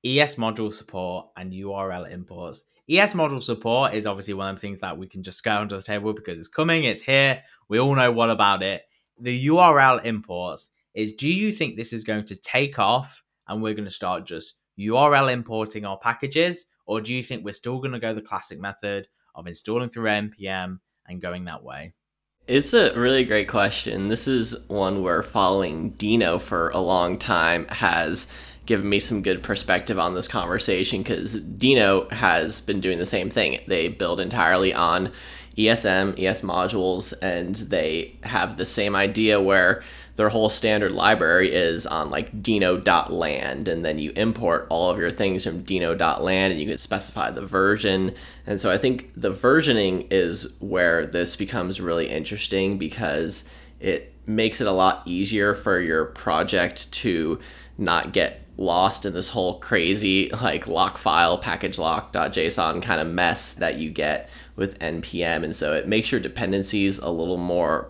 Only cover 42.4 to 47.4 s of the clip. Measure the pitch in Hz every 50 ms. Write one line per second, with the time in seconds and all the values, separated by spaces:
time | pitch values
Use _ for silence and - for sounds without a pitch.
42.4 | 98 - 110 104 95 90 90 90 - 101 87 82 78 87 85 87 82 78 73 67
43.4 | 67 67 65 69 76 95 82 82 82 78 78 76 76 73 65 85 107 113 110 110
44.4 | 117 87 85 78 - - 80 82 87 90 87 - 85 85 - - 104 98 92 92
45.4 | 92 - 82 87 - - 95 92 87 82 82 - 87 82 - - 73 92 95 95
46.4 | 95 95 90 78 73 - 78 - - - - 95 - - - - - 60 - -